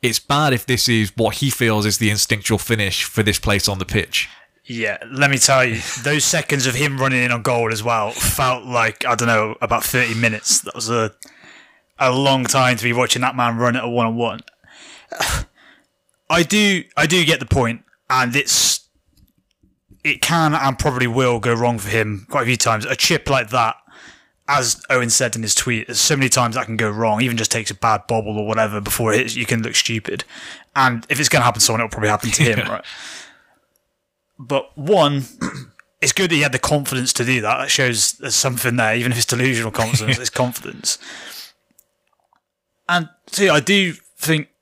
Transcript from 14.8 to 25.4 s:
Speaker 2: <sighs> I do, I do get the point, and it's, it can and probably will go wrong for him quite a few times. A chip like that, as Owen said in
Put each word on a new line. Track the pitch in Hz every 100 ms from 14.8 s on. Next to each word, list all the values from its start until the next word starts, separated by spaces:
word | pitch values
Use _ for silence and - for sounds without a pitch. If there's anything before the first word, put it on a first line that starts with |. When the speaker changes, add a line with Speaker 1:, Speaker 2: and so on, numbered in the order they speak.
| - - -
Speaker 2:
<sighs> | - - - - _ - _ _ _ _ _ _
I | 170
do, | 165 208 208 185 - -
I | 151
do | 180 156
get | 156
the | 117
point, | 151 117 117 _ _ _
and | 131 123 123
it's, | 143 - - - _ _ _ _ _ _ _ _ _ _ _ -
it | 151 127
can | - 170 160 147
and | 135 127
probably | 151 127 123
will | 117 131 117
go | 117
wrong | 117 120 117
for | 101
him | 110 107 104 -
quite | 143
a | 120
few | 123
times. | - 110 107
A | 131
chip | - 165 -
like | 135 110
that, | 123 113 - _ - - - _ _ -
as | 143 120 - -
Owen | 131 120
said | - 127
in | 113